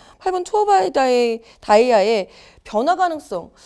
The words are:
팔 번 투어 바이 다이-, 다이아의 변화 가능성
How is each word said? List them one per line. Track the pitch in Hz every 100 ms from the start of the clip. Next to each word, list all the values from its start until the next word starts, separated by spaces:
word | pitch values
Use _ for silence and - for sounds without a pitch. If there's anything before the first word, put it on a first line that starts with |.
| - _
팔 | 381
번 | 370
투어 | 359 415
바이 | 415 381 381
다이-, | 277 262 247 240 226 - _
다이아의 | - 214 247 220 202 220 180 - - _
변화 | - 214 294
가능성 | 370 359 202 - 180 - _